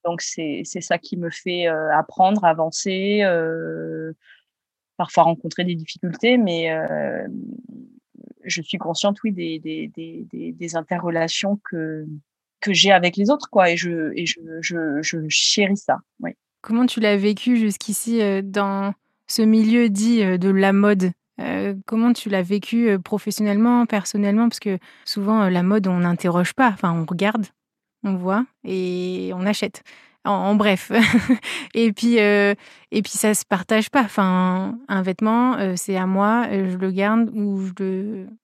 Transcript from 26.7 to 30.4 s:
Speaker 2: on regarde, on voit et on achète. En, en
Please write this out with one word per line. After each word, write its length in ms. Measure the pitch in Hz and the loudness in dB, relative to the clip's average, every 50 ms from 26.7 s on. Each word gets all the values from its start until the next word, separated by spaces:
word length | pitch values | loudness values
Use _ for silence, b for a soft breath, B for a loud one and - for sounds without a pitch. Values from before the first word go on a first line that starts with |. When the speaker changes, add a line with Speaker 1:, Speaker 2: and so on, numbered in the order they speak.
| 196 - - 175 165 165 | 2 2 0 0 0 0
Speaker 2:
on 60 | 160 | -2
regarde, 400 | - 180 165 190 208 214 226 196 - _ _ _ _ _ _ _ _ _ _ - | -4 -2 0 0 0 0 0 -4 -6 _ _ _ _ _ _ _ _ _ _ -4
on 120 | 202 190 | -4 -4
voit 300 | 180 180 185 196 214 254 _ _ _ - | -2 -2 0 0 0 -2 _ _ _ -10
et 680 | 185 190 185 185 180 180 180 180 180 185 185 185 185 185 | -6 -4 -4 -4 -4 -4 -4 -4 -4 -6 -6 -6 -6 -6
on 100 | 180 185 | -2 -2
achète. 380 | 208 208 - 214 - - - B B B B B B B B _ | -2 0 -2 -4 -6 -8 -14 B B B B B B B B _
En, 60 | - | -2
en 240 | 202 185 | 0 0